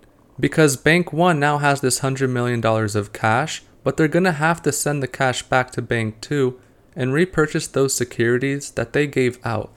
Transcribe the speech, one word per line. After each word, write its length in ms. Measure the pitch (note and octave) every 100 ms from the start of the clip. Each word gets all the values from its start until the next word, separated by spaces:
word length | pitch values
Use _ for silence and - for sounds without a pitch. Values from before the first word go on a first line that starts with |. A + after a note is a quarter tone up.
| _ _ _ -
Because 380 | C#3 - D3+ C3
Bank 340 | - E3+ E3+
one 260 | D3 F3+ D#3
now 200 | C#3+ D3
has 240 | C#3+ C#3
this 180 | C3 -
hundred 300 | C3+ C3+ C3+
million 320 | B2 B2 A#2+
dollars 340 | A2+ A2 G#2+ G#2
of 160 | G2+
cash, 500 | - A2 A2+ D#3 - - _
but 140 | - -
they're 100 | D#3
gonna 240 | E3 F#3
have 300 | D3 D#3+ E3
to 100 | -
send 320 | - D3 D3
the 40 | C3
cash 340 | - C3 A#2+
back 280 | - C3 B2
to 100 | -
Bank 400 | A#2 A#2+ A2 G#2+
two 400 | - D3 B2+ B2+ - _ _ -
and 160 | C3
repurchase 560 | C3+ B2+ - D3+ D#3+ -
those 260 | C3 C#3
securities 800 | - A#2+ - A#2 B2 C3+ C#3+ -
that 220 | - A#2
they 120 | D3+ D3
gave 320 | C#3 B2+ -
out. 300 | - G#2+ -